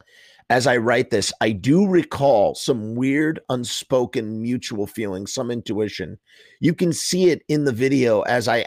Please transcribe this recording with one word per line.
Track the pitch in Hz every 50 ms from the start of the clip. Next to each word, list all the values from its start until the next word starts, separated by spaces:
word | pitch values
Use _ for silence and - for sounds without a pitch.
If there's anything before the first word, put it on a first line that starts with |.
| _ _ _ - - - _ _ _ -
As | 120 127 120
I | 135 123 120
write | 110 117 120 123 123 -
this, | 117 101 95 - - -
I | 117 113
do | 110 95 90 127 147 180 208
recall | 196 185 170 147 - - - 139 139 127 104 98 78 -
some | - - - 135 117 107 107 113
weird, | 120 131 135 139 147 156 156 160 - _ -
unspoken, | 131 123 120 - - - - - 131 127 123 120 - 127 113 107 110 110
mutual | 113 120 123 120 - - 123 101 104 101
feeling, | - - 113 101 92 92 101 -
some | - 135 123 120
intuition. | 120 120 - - 104 101 107 101 - - 95 78 95 - _ _ _ - - _ _ -
You | - 160 170
can | - 180 170 156
see | - - - 180 180 185 175
it | 151 110 _ -
in | 151 151 147
the | 143
video | 117 104 131 135 139 135 123 117 110 101
as | 95 - 120 123 104 120
I | 117 117 -